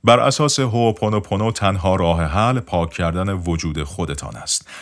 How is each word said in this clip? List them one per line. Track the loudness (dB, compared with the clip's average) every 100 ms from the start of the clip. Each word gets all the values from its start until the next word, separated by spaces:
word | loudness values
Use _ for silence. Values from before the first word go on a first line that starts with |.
بر | 6 6
اساس | 6 2 0 0
هوپونوپونو | 0 2 2 2 0 -2 -2 -2 -2
تنها | 0 0 0 0 2
راه | 2 2
حل | 0 0 0 0
پاک | -2 -4 -4
کردن | -2 -4 -2 -4
وجود | -4 -4 -4 -4 -6
خودتان | -8 -8 -8 -6 -10 -12
است. | -8 -8 -8 -20